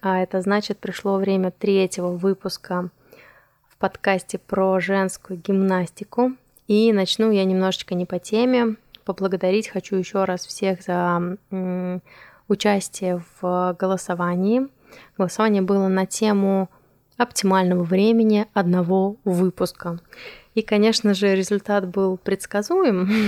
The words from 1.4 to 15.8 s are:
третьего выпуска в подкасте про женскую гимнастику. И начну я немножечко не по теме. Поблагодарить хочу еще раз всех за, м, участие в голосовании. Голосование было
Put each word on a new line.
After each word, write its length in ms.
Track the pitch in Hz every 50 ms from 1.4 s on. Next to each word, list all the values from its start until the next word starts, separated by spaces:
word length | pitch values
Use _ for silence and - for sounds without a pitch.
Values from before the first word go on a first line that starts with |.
| 185 180
третьего 600 | - _ - 202 196 190 190 180 - 185 180 180
выпуска 800 | 180 175 185 196 190 - - 185 - - - - 180 180 180 175 - _ _ _ - - - - - _ _ _ _ _ _
в 100 | _ _
подкасте 600 | _ - 190 - - - 196 190 180 - - -
про 420 | 185 - - 196 190 190 190 190 185
женскую 600 | 170 190 196 196 190 185 - - - - 185 170
гимнастику. 920 | - - 196 190 190 190 185 180 175 - - - 208 - - 240 247 254 262 - _ _ _ _ _
И 260 | - 208 214 226 233 214
начну 380 | 196 190 - - - 220 220
я 140 | 214 196 190
немножечко 500 | 190 185 185 185 190 185 - - - 185
не 100 | 180 175
по 140 | - 180 175
теме. 560 | - - 214 220 247 254 254 240 240 226 220 - _ _ - - _
Поблагодарить 640 | - 185 - 190 190 190 180 190 185 190 214 214 -
хочу 260 | - 196 - - 196
еще 300 | 185 175 - - 190 190
раз 200 | 185 180 180 -
всех 380 | - - - 202 190 185 180 -
за, 520 | 190 180 175 175 175 175 170 175 175 190 - _ _
м, 540 | 196 190 185 185 180 180 180 180 180 185 - - - - - - - _ _
участие 760 | - 202 - - 208 202 196 - - - - 190 185 180 175 170 - _ _
в 340 | 190 180 180 180 180 185 175 -
голосовании. 880 | 190 185 190 185 - - 180 175 175 175 175 180 190 208 233 254 269 269 - _ _ - - - - - _
Голосование 460 | - 190 175 - - 220 220 208 196 190
было 240 | 185 196 196